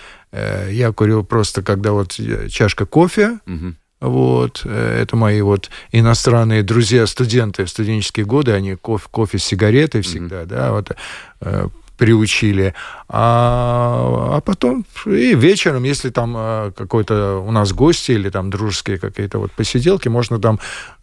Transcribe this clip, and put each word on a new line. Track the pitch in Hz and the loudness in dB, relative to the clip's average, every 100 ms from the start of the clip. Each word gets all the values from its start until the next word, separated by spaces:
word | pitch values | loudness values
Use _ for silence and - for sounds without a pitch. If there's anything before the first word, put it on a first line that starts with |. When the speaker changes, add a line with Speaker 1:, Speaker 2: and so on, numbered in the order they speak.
| - - _ | -20 -20 _
Speaker 1:
Э, | - 104 95 95 | -8 -6 -6 -4
я | 110 117 | -2 0
курил | 104 107 110 | 2 2 2
просто, | 95 117 104 - | 2 0 0 -2
когда | 98 98 107 | -2 0 0
вот, | 104 98 - | 0 -2 -6
э, | 113 107 101 | -6 -6 -4
чашка | - 107 - 101 | 0 0 0 0
кофе. | 151 180 - 208 233 - | 4 4 4 0 -2 -8
Speaker 2:
Мгм. | 85 90 82 _ - | -8 -8 -12 _ -8
Speaker 1:
Вот, | - 123 64 62 60 - | -2 0 2 2 0 -4
э, | - - - 117 | -8 -4 -2 -2
это | 104 117 | -2 2
мои | 107 104 | 2 2
вот | 101 101 - - - | 2 0 -2 -18 -2
иностранные | 113 117 110 131 117 113 110 | 2 4 4 4 4 4 2
друзья, | 98 117 104 123 107 | 2 2 4 4 2
студенты | - 120 120 110 92 90 | 0 0 0 0 -2 -6
в | |
студенческие | - 107 110 101 - 101 | -4 -2 -2 -4 -4 0
годы, | 135 127 | 0 2
они | 101 98 92 | 0 -2 -6
кофе, | - 107 - | -4 -6 -4
кофе | - 107 98 | -2 -2 -2
с | |
сигаретой | - 92 107 127 156 110 | -2 2 4 4 2 0
Speaker 2:
Мгм. | 92 | -4
Speaker 1:
всегда, | 101 87 92 85 | -6 -8 -10 -8
да, | 120 131 | -4 -2
вот, | 107 98 - - - - - | -2 -4 -10 -14 -16 -20 -12
э, | - 98 - - - - | -6 -4 -6 -8 -12 0
приучили. | 113 113 110 - 107 95 95 - - - - | 4 4 4 2 2 2 0 -2 -12 -18 -8
А, | 110 117 117 120 120 120 120 120 120 123 123 - 147 | 0 2 4 2 2 0 0 0 0 0 -2 0 -2
а | |
потом | - 190 247 262 - - 214 | -2 -2 0 -2 -6 -8 -2
и | 202 247 151 | 2 4 4
вечером, | 151 202 175 131 | 4 4 2 0
если | 131 139 127 | -2 -2 -4
там, | 110 117 117 | -2 -2 -4
э, | 110 110 104 - | -4 -4 -6 -8
какой-то | 95 117 104 107 101 95 98 | -2 -2 0 0 0 -2 0
у | |
нас | 110 101 | 0 2
гости | 87 147 170 - | 4 4 4 0
или | 113 98 | -2 -2
там | 95 92 | -4 -4
дружеские | 98 107 - - 92 | -4 -4 -6 -6 -6
какие-то | 98 98 101 101 | -6 -6 -6 -4
вот | 101 | -6
посиделки, | - 110 123 147 196 123 | -4 -2 0 2 0 0
можно | 117 120 113 | -2 -2 0
там, | 113 107 - - - - | 0 0 -4 -14 -16 -14